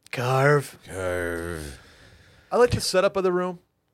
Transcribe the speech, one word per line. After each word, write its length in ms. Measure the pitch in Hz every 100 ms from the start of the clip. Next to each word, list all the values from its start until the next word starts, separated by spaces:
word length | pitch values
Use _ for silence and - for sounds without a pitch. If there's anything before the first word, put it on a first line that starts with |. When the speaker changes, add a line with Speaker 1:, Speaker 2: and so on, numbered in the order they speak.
| _
Speaker 1:
Carve. 680 | - 123 131 139 147 135 - -
Speaker 2:
Carve. 920 | 92 92 90 87 85 85 82 73 65 - - - - _ _ -
Speaker 3:
I 60 | 190
like 120 | 240
the 80 | 233
setup 360 | - 185 190 196
of 60 |
the 80 | 185
room. 280 | 180 180 175 _ _ _